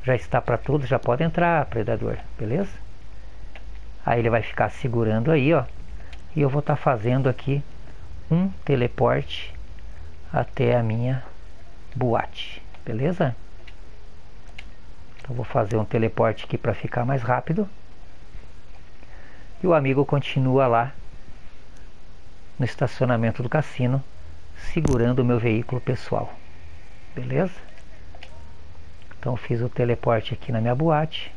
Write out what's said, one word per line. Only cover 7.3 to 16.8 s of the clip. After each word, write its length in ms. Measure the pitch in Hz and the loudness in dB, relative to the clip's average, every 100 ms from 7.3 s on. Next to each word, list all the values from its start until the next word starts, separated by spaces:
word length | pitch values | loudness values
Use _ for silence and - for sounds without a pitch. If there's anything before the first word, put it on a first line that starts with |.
| 123 131 143 - - - - - - - | 0 0 -2 -2 -6 -6 -6 -6 -6 2
um 200 | 165 196 190 - | 2 2 -2 0
teleporte 880 | 135 120 - 120 131 139 - - - - - - - - - - | 2 2 4 4 4 0 -4 -4 -6 -6 -6 -6 -6 -6 -6 -2
até 420 | - 120 - 120 120 | 0 0 2 4 4
a 80 | |
minha 400 | 113 113 123 127 - - - - - - - - | 2 0 0 0 -4 -6 -6 -6 -6 -6 -6 0
boate, 680 | 127 113 - - - - - - - | 2 2 0 -4 -6 -6 -6 -6 -4
beleza? 500 | 113 143 180 147 113 - - - - - - - - - - - - - - - - - - | 0 0 2 2 0 -4 -6 -6 -6 -6 -6 -6 -6 -6 -6 -6 -6 -6 -6 -6 -6 -6 -6
Então 160 | - 120 | -4 -4
vou 100 | 113 | 0
fazer 320 | 131 104 113 | 2 4 2
um 80 | 104 | 2
teleporte 600 | 120 110 - 113 104 - | 2 2 4 4 2 -2
aqui 120 | 131 | 0
pra 160 | 117 | 0
ficar 320 | 98 | 0